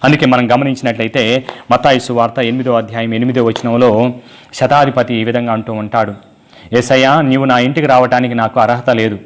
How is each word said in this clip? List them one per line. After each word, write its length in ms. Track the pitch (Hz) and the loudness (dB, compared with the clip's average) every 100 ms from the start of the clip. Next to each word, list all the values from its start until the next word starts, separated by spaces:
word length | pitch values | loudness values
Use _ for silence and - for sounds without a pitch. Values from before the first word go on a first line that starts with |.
అందుకే 220 | 135 147 131 | 0 2 2
మనం 260 | 123 117 | 2 2
గమనించినట్లయితే 920 | 123 139 131 127 107 110 139 110 131 131 - - | 0 -2 -4 -4 -4 -4 -2 0 -2 -4 -10 -2
మత్తాయి 280 | 123 147 131 | 0 2 2
సువార్త 400 | - 120 117 117 | 0 -2 -2 -2
ఎనిమిదో 340 | 117 127 127 | -4 -2 -2
అధ్యాయం 400 | 117 104 113 113 | -2 -2 -6 -4
ఎనిమిదో 300 | 113 123 127 | -2 0 0
వచనంలో 720 | 117 110 120 120 123 107 123 123 - - - | 0 0 -2 2 4 4 0 -4 -16 -20 -14
శతాధిపతి 600 | - 127 143 139 127 120 117 | -2 2 2 2 0 -2 -2
ఈ 80 | |
విధంగా 300 | 113 120 120 | -2 -2 -2
అంటూ 200 | 113 110 | -4 -6
ఉంటాడు, 400 | 110 104 117 104 101 - _ _ - - | -8 -4 -2 -2 -6 -18 _ _ -20 -2
"యేసయ్యా, 480 | 160 - 131 131 156 | 0 2 2 4 2
నీవు 240 | 139 131 135 | 2 0 2
నా 140 | 123 | 2
ఇంటికి 280 | 127 165 147 | 0 0 2
రావటానికి 460 | 127 123 123 123 | 4 4 0 -2
నాకు 260 | 120 110 123 | -2 -2 0
అర్హత 300 | 110 120 127 | 0 0 0
లేదు, 300 | 117 110 104 | 0 0 -4